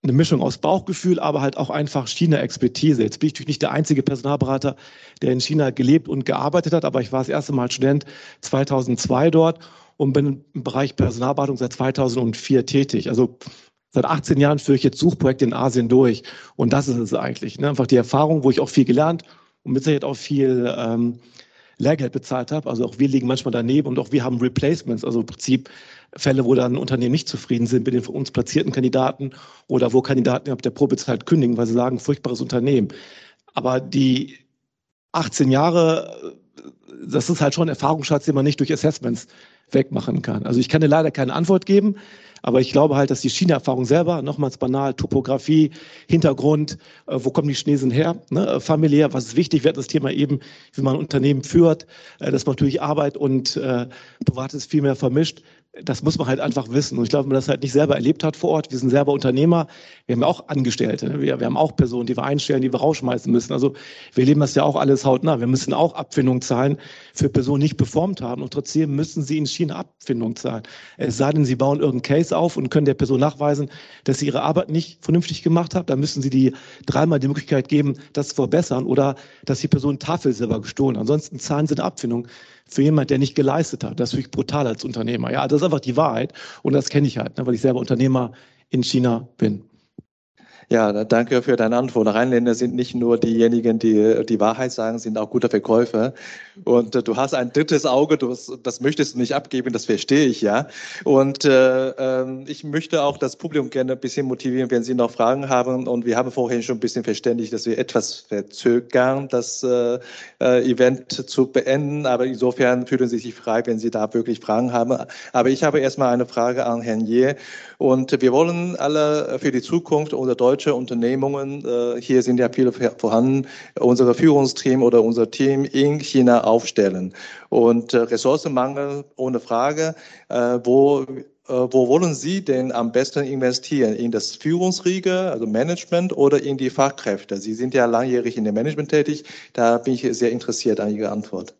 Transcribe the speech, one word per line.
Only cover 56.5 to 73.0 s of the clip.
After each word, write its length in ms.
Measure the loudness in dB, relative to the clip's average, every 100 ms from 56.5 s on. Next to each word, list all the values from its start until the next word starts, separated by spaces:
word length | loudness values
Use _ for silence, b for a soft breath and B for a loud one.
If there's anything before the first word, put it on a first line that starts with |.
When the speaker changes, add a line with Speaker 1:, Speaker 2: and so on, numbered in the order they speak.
| -4 -2
Speaker 1:
wissen. 260 | -2 -2 -2
Und 60 |
ich 60 | 0
glaube, 160 | 0 0
wenn 20 |
man 80 | -2
das 120 | 0
halt 140 | -4
nicht 80 | 0
selber 240 | 0 2
erlebt 300 | 0 0 0
hat 120 | -2 -2
vor 140 | -2
Ort, 220 | -2 -2
wir 60 | -4
sind 120 | 0
selber 220 | 2 2
Unternehmer, 560 | 0 0 2 4 2 0 B B B _
wir 100 | 0
haben 80 |
auch 240 | 0 -2 -4
Angestellte, 600 | -2 -2 0 -2 -2 -4
ne? 120 | -2
Wir, 180 | -2 -2
wir 80 | -2
haben 100 | 0
auch 200 | -2 2
Personen, 300 | 0 0 -4
die 100 | -4
wir 80 |
einstellen, 360 | -2 -4 -2 0
die 120 | 0
wir 80 | 0
rausschmeißen 500 | 0 0 -2 -4 0
müssen. 220 | 0 0
Also 220 | -2 -2 -2 B B B
wir 100 | 0
leben 160 | 4 4
das 160 | 2 2
ja 80 |
auch 100 | 2
alles 300 | 2 2 2
hautnah. 340 | 2 2 0 -2
Wir 80 | 0
müssen 260 | 0 0
auch 220 | 0 0
Abfindung 460 | 0 -6 0 0 0
zahlen 360 | -2 0 0 -2 B B B
für 140 | -2 0
Personen, 320 | 0 0 2
die 60 | 0
nicht 100 | 0
performt 440 | 0 0 -2 -4
haben. 220 | -8 -8
Und 100 | -8
trotzdem 440 | -8 -4 -2 0 -2
müssen 260 | -4 -4
sie 160 | -4 -2
in 80 | -2
China 300 | -4 -4 -4
Abfindung 580 | -10 _ -6 -4 -4
zahlen. 300 | -6 -6 -8 -10 B B B
Es 220 | -6 0
sei 120 | 0
denn, 140 | 2
sie 100 | 0
bauen 240 | 2 2 2
irgendeinen 400 | 0 -2 0 0
Case 180 | 2 0
auf 200 | 0 -2
und 140 | 0
können 160 | 2 2
der 80 |
Person 260 | 0